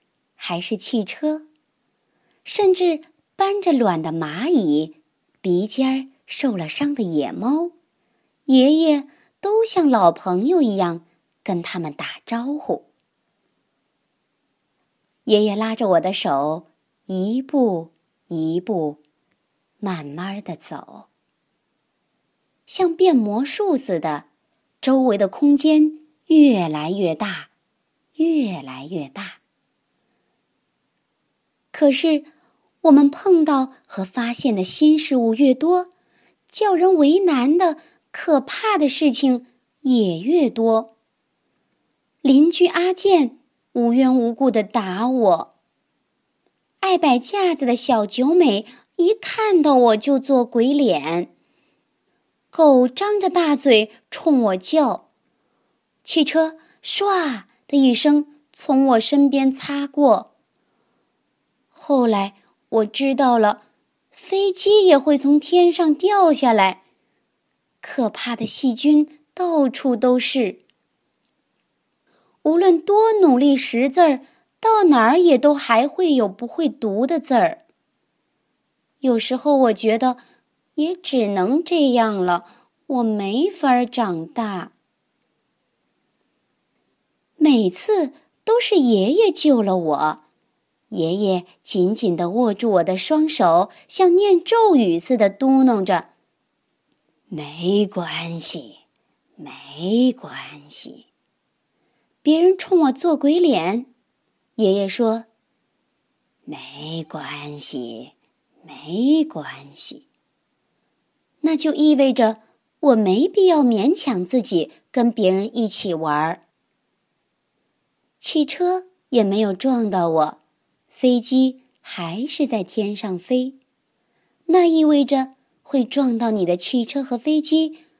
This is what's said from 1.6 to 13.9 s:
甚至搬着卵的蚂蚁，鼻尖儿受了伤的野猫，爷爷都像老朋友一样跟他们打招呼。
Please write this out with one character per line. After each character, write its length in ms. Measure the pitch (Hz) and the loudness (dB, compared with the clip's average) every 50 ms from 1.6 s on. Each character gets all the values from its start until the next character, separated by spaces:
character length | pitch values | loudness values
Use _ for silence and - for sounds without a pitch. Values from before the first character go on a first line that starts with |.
| _ _ _ _ _ _ _ _ _ _ _ _ _ _ _ _ _ | _ _ _ _ _ _ _ _ _ _ _ _ _ _ _ _ _
甚 300 | - - - 415 381 370 | -6 -2 0 2 2 2
至 280 | 359 359 349 320 302 - _ _ _ _ _ _ - | 2 0 0 -2 -2 -6 _ _ _ _ _ _ -4
搬 240 | 392 392 403 415 | -2 -2 -2 -2
着 100 | 381 359 | 0 0
卵 300 | 311 262 240 202 175 160 | 2 2 2 0 0 -2
的 100 | 160 160 | -4 -6
蚂 380 | 160 165 160 151 147 175 233 311 | -6 -6 -6 -8 -8 -6 -2 0
蚁， 480 | 359 277 202 160 147 151 156 156 - _ _ _ _ _ _ _ _ _ | 0 2 2 2 0 0 -2 -4 -8 _ _ _ _ _ _ _ _ _
鼻 260 | - 190 175 175 196 | -4 -2 -2 0 -2
尖 220 | 214 - - 262 262 | -2 -4 -2 -2 -2
儿 180 | 262 269 262 269 _ _ _ | -2 -4 -6 -10 _ _ _
受 320 | - - - - 269 220 185 | -16 -10 -6 -4 -4 -4 -4
了 100 | 165 156 | -6 -8
伤 260 | - - 285 294 285 | -8 -6 -6 -6 -4
的 80 | 262 | -4
野 300 | 220 180 165 151 139 104 | -4 -4 -2 -4 -4 -4
猫， 400 | - - 190 240 285 311 339 349 - _ _ _ _ _ _ _ _ _ _ _ _ _ _ | -6 -6 -4 -4 -2 -2 -4 -6 -10 _ _ _ _ _ _ _ _ _ _ _ _ _ _
爷 300 | - 262 262 254 277 302 | 2 4 4 4 4 4
爷 340 | 311 330 320 302 285 277 - _ _ _ _ _ _ | 2 2 2 0 0 -2 -8 _ _ _ _ _ _
都 240 | - 392 415 440 453 | -6 -2 0 0 0
像 260 | 440 - 381 330 294 | 0 0 0 2 2
老 220 | 254 220 190 170 | 2 4 4 2
朋 360 | 165 - - 185 180 180 214 277 | 2 0 -2 -4 -4 -2 0 0
友 140 | 370 359 | 2 2
一 140 | 294 226 202 | 2 0 0
样 300 | 190 185 175 165 170 170 _ _ _ _ _ _ _ | -2 -2 -4 -4 -6 -12 _ _ _ _ _ _ _
跟 200 | - - 190 175 | -8 -6 -6 -6
他 180 | 170 - - 180 | -6 -8 -8 -8
们 140 | 165 151 147 | -8 -10 -10
打 260 | - - - - - _ | -12 -14 -14 -16 -18 _
招 300 | - 233 233 240 262 294 | -10 -10 -8 -6 -8 -8
呼。 360 | 302 - - 175 - - _ _ _ _ _ _ _ _ _ _ _ _ _ _ _ _ _ _ _ _ _ | -8 -8 -8 -8 -8 -10 _ _ _ _ _ _ _ _ _ _ _ _ _ _ _ _ _ _ _ _ _